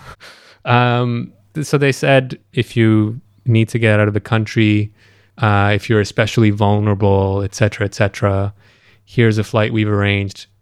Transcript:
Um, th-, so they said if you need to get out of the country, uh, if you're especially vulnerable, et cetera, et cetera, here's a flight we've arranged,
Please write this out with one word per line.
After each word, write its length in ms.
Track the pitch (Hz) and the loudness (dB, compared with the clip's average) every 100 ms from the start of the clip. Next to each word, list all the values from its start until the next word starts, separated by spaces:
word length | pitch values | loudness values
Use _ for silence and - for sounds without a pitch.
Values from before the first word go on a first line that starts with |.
| - - - - - _ | -20 -20 -20 -20 -20 _
Um, 680 | - 120 123 120 123 120 123 - _ | 0 2 2 0 -2 -4 -8 -16 _
th-, 120 | 156 143 | -10 -2
so 120 | 143 | 0
they 140 | 143 | 0
said 460 | 131 143 135 127 - _ | 0 2 2 0 -8 _
if 240 | - - 120 | -6 -4 0
you 460 | 113 110 107 123 - _ - | 2 2 0 -6 -16 _ 0
need 240 | 113 110 | 0 0
to 80 | 120 | 0
get 220 | 113 104 | 2 2
out 80 | 104 | 2
of 40 | |
the 80 | 104 | -2
country, 720 | - 110 107 117 107 104 104 - _ _ _ - | -2 -2 0 0 2 2 -2 -8 _ _ _ -4
uh, 340 | 107 101 101 | 0 2 2
if 140 | 104 - | 0 0
you're 120 | 107 | 0
especially 500 | 98 - 110 - 110 | 0 -2 -2 2 2
vulnerable, 920 | 101 101 104 104 98 101 98 98 98 | 2 0 2 0 0 2 2 0 -2
et 120 | 98 | -6
cetera, 320 | - 104 - 101 | -2 -4 -2 -6
et 80 | |
cetera, 580 | - 101 - 101 98 101 - _ _ _ _ _ | -2 -4 -2 -2 -2 -4 -8 _ _ _ _ _
here's 320 | - 117 107 | 0 2 0
a 60 | |
flight 280 | 101 113 110 | -2 -2 -2
we've 160 | 113 104 | -2 -2
arranged, 560 | 101 101 101 101 - - _ | 0 0 -2 -4 -10 -20 _